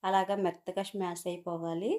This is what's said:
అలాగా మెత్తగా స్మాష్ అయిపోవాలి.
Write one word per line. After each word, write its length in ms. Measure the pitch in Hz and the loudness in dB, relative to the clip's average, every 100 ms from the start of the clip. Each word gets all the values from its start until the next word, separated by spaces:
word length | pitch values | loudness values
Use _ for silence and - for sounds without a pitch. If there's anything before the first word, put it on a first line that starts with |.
అలాగా 320 | 190 190 185 202 | 4 4 4 2
మెత్తగా 480 | 185 170 - 185 | 2 0 -6 -4
స్మాష్ 420 | 196 202 180 170 180 | -4 -2 -4 -4 -6
అయిపోవాలి. 680 | 175 180 170 165 165 208 | -6 -6 -4 -2 -2 0